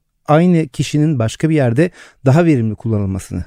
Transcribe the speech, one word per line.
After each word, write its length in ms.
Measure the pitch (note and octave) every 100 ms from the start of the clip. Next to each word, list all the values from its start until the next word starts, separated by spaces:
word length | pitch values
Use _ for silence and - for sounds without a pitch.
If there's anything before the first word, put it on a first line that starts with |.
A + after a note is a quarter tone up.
| _ _ -
aynı 420 | D3+ F3+ E3+ D#3
kişinin 520 | - C3+ D3 D#3 C3
başka 300 | A2 - D#3
bir 60 | D#3
yerde 360 | B2 A#2 F3 - - _ C3+
daha 200 | D3+ E3+
verimli 300 | C3 A2 G2+
kullanılmasını 680 | A2+ G#2+ F#2+ G2 - F#2+